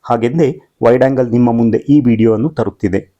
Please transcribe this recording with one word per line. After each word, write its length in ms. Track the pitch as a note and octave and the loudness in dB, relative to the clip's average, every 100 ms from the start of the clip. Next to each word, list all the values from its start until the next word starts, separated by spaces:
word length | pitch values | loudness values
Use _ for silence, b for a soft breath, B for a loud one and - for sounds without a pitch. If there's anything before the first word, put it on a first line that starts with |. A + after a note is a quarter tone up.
ಹಾಗೆಂದೇ 580 | - A#2 A#2 D#3+ C#3+ - B _ | -4 -2 -2 0 -2 -4 B _
ವೈಡ್ 200 | A#2 B2+ | 0 2
ಆಂಗಲ್ 280 | C3+ C3 B2 | 2 0 -2
ನಿಮ್ಮ 200 | A#2+ A#2+ | 0 0
ಮುಂದೆ 260 | A#2 A#2 A2 | 2 0 -2
ಈ 240 | - D3 | 2 2
ವಿಡಿಯೋವನ್ನು 480 | B2 A2+ A2+ A2 C#3+ | 2 2 0 0 -2
ತರುತ್ತಿದೆ. 680 | - G2 - G2 F#2+ - | -4 -6 -4 -4 -4 -8